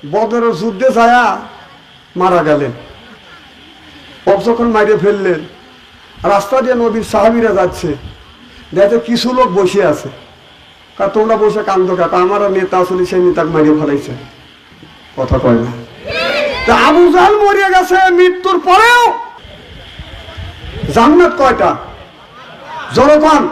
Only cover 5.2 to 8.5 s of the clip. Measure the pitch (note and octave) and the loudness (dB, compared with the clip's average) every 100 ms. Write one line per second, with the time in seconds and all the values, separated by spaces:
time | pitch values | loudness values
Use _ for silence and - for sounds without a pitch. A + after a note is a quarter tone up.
5.2 | F#3+ E3 C#3 - - - - - - - | -2 -4 -6 -20 -20 -20 -20 -20 -20 -8
6.2 | F3 G3+ G3+ C4 B3 B3 A#3 A3+ G#3 G#3+ | -2 -2 0 -2 0 0 0 -2 -4 0
7.2 | G#3+ A#3 A3+ F#3+ F3+ - E3 D3 - - | 0 0 0 0 -2 -4 -8 -8 -12 -20
8.2 | - - - | -20 -20 -20